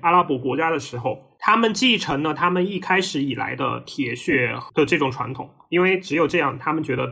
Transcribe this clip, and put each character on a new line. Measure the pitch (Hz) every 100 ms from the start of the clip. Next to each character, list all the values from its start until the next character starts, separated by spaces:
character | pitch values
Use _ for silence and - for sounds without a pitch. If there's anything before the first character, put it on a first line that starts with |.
阿 | 170
拉 | 180
伯 | 175 127
国 | 127
家 | 135 160
的 | 151
时 | - 120
候， | 123 - - _
他 | - 220
们 | 226
继 | - 254 208
承 | - 139
了 | 156
他 | 151 175
们 | 185 190
一 | 185
开 | - 185
始 | 185 147
以 | 139
来 | 113 110 127
的 | 127 120 -
铁 | - 123
血 | 120 - 135 117 117 -
的 | -
这 | 151 160
种 | 135
传 | 127 117
统， | 127 - - -
因 | 170
为 | 185 185
只 | 185 156
有 | 156
这 | 175
样， | 139 135
他 | 151
们 | 156
觉 | 143
得 | 127 123